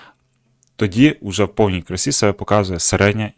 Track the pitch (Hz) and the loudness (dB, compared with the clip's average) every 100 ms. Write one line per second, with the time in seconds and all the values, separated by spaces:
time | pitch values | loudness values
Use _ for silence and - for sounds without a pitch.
0 | - _ _ _ _ _ _ - 104 92 | -20 _ _ _ _ _ _ -4 -2 2
1 | 147 - 101 92 98 - 107 90 - 92 | 2 2 -6 -2 -2 0 0 0 -6 -6
2 | - 139 104 101 - 104 95 87 - 98 | -2 0 0 -2 0 0 0 -2 0 2
3 | 101 107 104 | 2 0 -6